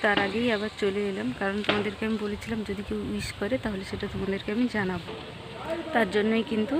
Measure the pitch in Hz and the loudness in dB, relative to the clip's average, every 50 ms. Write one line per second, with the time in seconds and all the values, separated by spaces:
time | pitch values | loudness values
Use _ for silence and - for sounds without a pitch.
0 | - 214 202 202 202 196 190 226 240 247 220 202 208 214 - - 214 196 190 208 | 2 4 4 4 2 2 2 2 2 2 2 2 0 -2 -2 0 0 2 2 2
1 | 208 202 196 196 220 254 240 - 202 196 196 208 202 208 208 208 196 208 202 - | 0 0 -2 -2 -2 -2 -2 0 0 0 0 0 0 2 2 2 2 -2 -2 -2
2 | 220 220 220 208 208 208 208 196 - 208 226 220 208 190 196 196 202 - 214 208 | -2 0 0 0 0 -2 -4 -4 -4 -4 -4 -4 -2 -4 -4 -4 -4 -4 -4 -2
3 | 202 196 208 208 202 - - - 202 202 254 262 - 220 202 190 196 - - 190 | -2 -2 -4 -4 -4 -6 -4 -4 -2 0 0 0 0 -2 -4 -4 -4 -6 -6 -4
4 | 208 190 - 196 196 190 196 190 - - 208 226 247 233 - 214 196 185 185 175 | -4 -4 -4 -2 -2 0 -2 -2 -2 -2 0 2 2 2 2 2 0 0 0 -2
5 | 165 - - - - - - - - - - - - 302 330 339 - 320 311 240 | -6 -8 -10 -10 -10 -12 -12 -12 -12 -12 -10 -8 -6 -6 -4 -4 -4 2 4 4
6 | 226 185 190 208 208 220 220 226 214 - 226 214 214 - 269 | 4 4 4 4 4 6 4 4 2 2 2 2 2 2 2